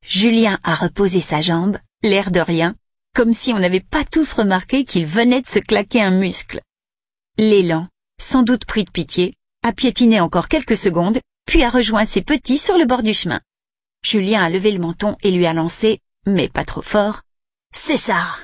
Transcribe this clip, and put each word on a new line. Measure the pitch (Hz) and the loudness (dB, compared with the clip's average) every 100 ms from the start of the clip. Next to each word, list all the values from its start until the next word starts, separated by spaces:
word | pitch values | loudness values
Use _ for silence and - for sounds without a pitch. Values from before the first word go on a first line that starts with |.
| - | -4
Julien | 185 220 226 220 190 | 0 2 2 2 0
a | - | -4
reposé | 160 175 - 196 180 | -2 -4 -2 0 0
sa | - 151 | -2 -4
jambe, | 151 165 185 196 _ _ | -2 -2 -2 -4 _ _
l'air | 220 196 196 | 0 0 0
de | 180 | -2
rien, | 165 170 170 - _ _ _ | 0 0 -2 -4 _ _ _
comme | - 233 | 0 2
si | 226 - | 2 0
on | 220 | 0
n'avait | 180 185 | 0 -2
pas | - - | -2 -4
tous | - 320 302 | -2 0 0
remarqué | - 208 185 - 262 | 0 0 0 0 -2
qu'il | 262 185 156 | -2 -4 -2
venait | 175 240 254 | 0 2 2
de | 247 | 0
se | 208 | -4
claquer | - 214 202 233 | 0 -2 0 0
un | 202 | 2
muscle. | 185 190 185 - - _ _ _ _ _ _ _ - | 2 0 -4 -8 -14 _ _ _ _ _ _ _ 0
L'élan, | 214 208 180 160 180 _ _ _ | 4 4 4 -2 -4 _ _ _
sans | - 262 | 0 2
doute | 233 247 - | 2 0 -2
pris | - | -4
de | 185 | -4
pitié, | - 160 - 180 - _ _ | -6 -6 -2 -2 -4 _ _
a | 233 | -6
piétiné | - 254 202 240 220 | 0 -2 2 4 4
encore | 170 220 214 | 2 -2 0
quelques | - - 214 | -4 0 0
secondes, | 196 165 175 220 - _ - | 0 0 0 -2 -6 _ 0
puis | - | 2
a | 240 | 4
rejoint | 247 220 214 | 2 0 0
ses | 214 - | 0 -2
petits | - 285 - 269 | -2 -4 0 -2
sur | - 359 | 2 2
le | |
bord | 277 247 | 2 0
du | 220 | 0
chemin. | 208 175 117 _ _ _ _ _ _ | -2 -2 -6 _ _ _ _ _ _
Julien | - 214 190 214 | -2 0 2 0
a | 170 | 0
levé | 185 208 | 0 0
le | 196 | 0
menton | 170 170 208 202 | -4 -4 -4 -2
et | 208 | 0
lui | 185 170 | 2 2
a | |
lancé, | 165 165 - 220 220 _ _ - | 0 0 0 0 -2 _ _ -2
mais | 190 143 | 0 0
pas | - | -4
trop | 139 - | -6 -8
fort, « | - 214 208 214 _ _ _ _ _ | -2 -2 0 -4 _ _ _ _ _
C'est | - - 277 | -4 -2 -2
ça | - 185 180 - | 0 -2 -4 -8